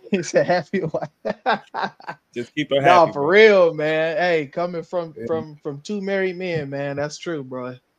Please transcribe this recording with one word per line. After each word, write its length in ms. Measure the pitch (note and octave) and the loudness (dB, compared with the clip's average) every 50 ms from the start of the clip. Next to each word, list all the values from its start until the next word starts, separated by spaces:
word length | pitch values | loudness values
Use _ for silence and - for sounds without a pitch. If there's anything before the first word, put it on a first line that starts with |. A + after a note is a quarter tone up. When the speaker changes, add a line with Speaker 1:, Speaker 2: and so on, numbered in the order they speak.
| - | -4
Speaker 1:
<laughs> 60 | - | -4
He 120 | G3+ F#3 D#3+ | -2 -2 -2
said, 220 | - - E3+ C#3+ | 0 0 2 2
"Happy 340 | E3 F3 F3+ D#3 - - F#3+ | 2 0 0 -2 -2 -4 -4
wife." 260 | E3+ D#3+ - D#3+ - - _ _ - | -2 -4 -4 -6 -8 -10 _ _ -8
<laughs> 1120 | G#3+ G#3+ - - B3+ G#3 - - _ - - - G3+ - - - - - - _ _ - | -8 -8 -4 -2 -2 -2 -2 -4 _ -8 -8 -8 -8 -8 -12 -16 -16 -16 -16 _ _ -12
Speaker 2:
Just 180 | A#2+ A#2+ - _ | -10 -10 -6 _
keep 160 | D3+ D3 - | -6 -2 0
her 100 | C#3 C#3 | 0 4
Speaker 1:
Nah, 240 | C#3 C#3 F3 F3 E3 | 6 6 6 6 6
Speaker 2:
happy, 80 | D3 | 4
Speaker 1:
for 80 | C#3+ C#3+ | 2 0
Speaker 2:
bro. 80 | C#3 D#3 | 0 4
Speaker 1:
real, 440 | F#3+ G#3 A3 A3 G3+ F#3+ F3 E3 D#3 | 6 8 8 8 8 6 6 4 2
man. 420 | D3+ D3+ D#3 D#3 D#3 D#3+ E3 D#3+ | 0 -2 0 0 0 0 -2 0
Hey, 300 | D3+ F3+ F3+ E3+ D#3+ D3 | 0 0 0 0 0 -2
coming 360 | C3+ - E3+ F3 F3+ F3 E3 | -4 -6 -6 -6 -6 -6 -8
from, 320 | D#3 - F#3 F3+ E3+ E3 D3 | -10 -6 -6 -6 -6 -8 -10
Speaker 3:
Yeah. 120 | A2 A#2 | -10 -6
Speaker 1:
from, 300 | - E3 D#3+ D#3 D3+ D3 D3 | -4 -4 -4 -6 -8 -14 -12
from 180 | - D#3 C#3 C#3+ | -10 -10 -10 -10
two 180 | - - G#3 G3+ | -8 -8 -8 -6
married 360 | F#3+ G3 G3 G3 F#3+ F#3 F3 | -4 -4 -2 -2 -2 -2 -4
men, 340 | F3 F#3 F3+ E3 D#3 C#3+ C#3 | -6 -6 -4 -4 -4 -6 -6
man, 260 | C#3 C#3 C#3+ C#3+ C#3+ | -6 -6 -6 -6 -4
that's 200 | C#3+ C#3+ D3+ D3 - | -4 -6 -6 -8 -10
true, 260 | - F3 E3 D3 C3 | -10 -8 -8 -8 -8
bro. 320 | B2+ B2+ B2+ B2 B2+ B2+ B2+ _ _ _ | -10 -10 -10 -10 -10 -12 -14 _ _ _